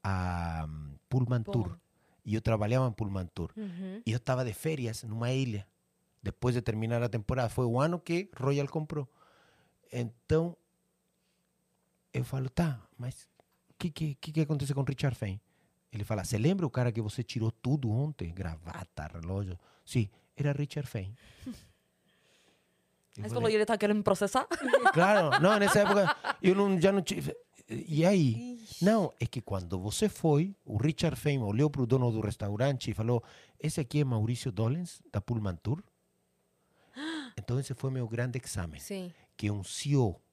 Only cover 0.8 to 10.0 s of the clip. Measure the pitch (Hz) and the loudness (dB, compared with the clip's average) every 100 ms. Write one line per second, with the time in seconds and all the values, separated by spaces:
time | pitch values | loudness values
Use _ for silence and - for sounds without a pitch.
0.8 | 73 71 _ 131 120 123 113 131 90 - | -12 -14 _ 0 2 0 0 -2 -2 -8
1.8 | _ _ _ _ - 110 117 110 104 127 | _ _ _ _ -4 -2 0 0 2 0
2.8 | 131 107 104 95 90 - 82 - 208 175 | 0 -2 -4 -4 -6 -6 -8 -8 -10 -8
3.8 | 190 202 117 117 - 127 127 101 160 151 | -10 -6 -4 -4 -2 -2 -2 -4 -4 -4
4.8 | 120 113 113 110 120 131 131 104 - _ | -4 -6 -8 -4 -2 0 -2 -4 -10 _
5.8 | _ _ _ _ 98 - 127 123 113 107 | _ _ _ _ -8 -2 0 0 -2 -2
6.8 | 113 117 120 113 101 131 117 - 120 120 | 0 0 0 -2 -2 -2 0 0 0 2
7.8 | 156 175 - 170 202 - 135 143 139 160 | 0 -2 -2 -4 -4 -4 0 0 -2 -4
8.8 | 151 151 131 _ _ _ _ _ _ _ | -4 -6 -8 _ _ _ _ _ _ _
9.8 | _ 123 | _ -6